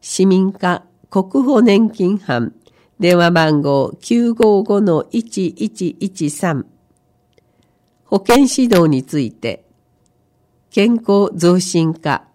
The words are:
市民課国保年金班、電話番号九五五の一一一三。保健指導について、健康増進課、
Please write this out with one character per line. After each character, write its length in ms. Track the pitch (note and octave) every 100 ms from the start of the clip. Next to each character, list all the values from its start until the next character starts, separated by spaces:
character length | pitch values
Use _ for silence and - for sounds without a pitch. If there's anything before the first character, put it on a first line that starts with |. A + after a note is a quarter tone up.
市 240 | - - F#3+
民 260 | F#3 F#3+
課 320 | F#3+ F3+ F3+ _ _ _
国 340 | G3 F#3+ C4+
保 180 | C4 C4+
年 280 | A3 G3+ A3
金 280 | A3 F#3 G3+
班、 360 | - B2 A#2 - _ _ _ _
電 180 | F3 F3
話 140 | E3+
番 300 | F3 D#3+ D3+
号 320 | C#3+ C#3 C3 -
九 320 | - A#3 A#3+
五 300 | A3+ A3 G#3
五 180 | G#3+ G3+
の 240 | G3+ D#3 -
一 360 | A#3 A3+ - F3+
一 480 | - G#3+ - F3+ -
一 300 | G#2 - D3+
三。 360 | - F#3 D3 - _ _ _ _ _ _ _ _ _ _ _ _ _
保 160 | _ G3+
健 280 | - A#3+ C4+
指 180 | - B3
導 220 | G3 E3
に 140 | C#3
つ 160 | C3 D3+
い 120 | A#2+
て、 320 | - A#2 - _ _ _ _ _ _ _ _ _ _ _
健 260 | - G#3 A#3
康 340 | A3+ G3+ G3+
増 260 | F3+ E3+ F3+
進 360 | F3+ F3 D#3+ D#3+
課、 300 | - C#3 _